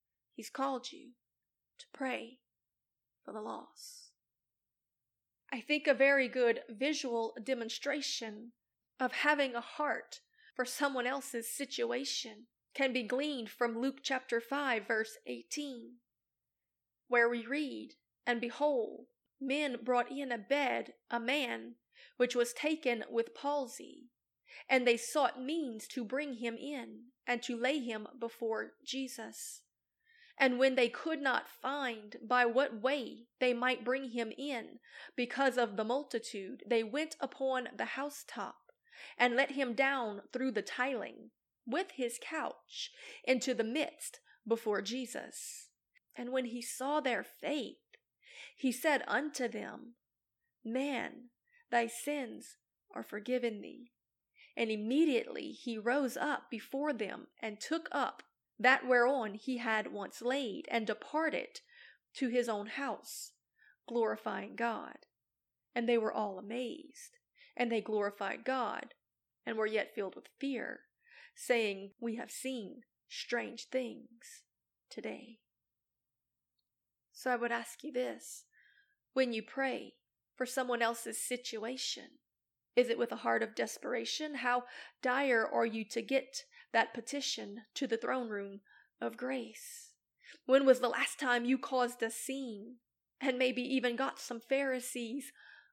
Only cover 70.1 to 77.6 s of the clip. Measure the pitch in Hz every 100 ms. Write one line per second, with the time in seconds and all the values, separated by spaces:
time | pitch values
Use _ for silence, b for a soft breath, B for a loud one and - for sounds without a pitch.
70.1 | - - - 277 254 - - _ _ B
71.1 | B B - - 240 214 196 196 - 233
72.1 | 226 214 - 262 254 190 - - _ _
73.1 | - - 240 214 226 - 262 233 226 -
74.1 | - - - _ _ _ _ _ - 143
75.1 | - - 226 _ _ _ _ _ _ _
76.1 | _ _ _ _ _ _ _ _ _ _
77.1 | - 262 240 240 233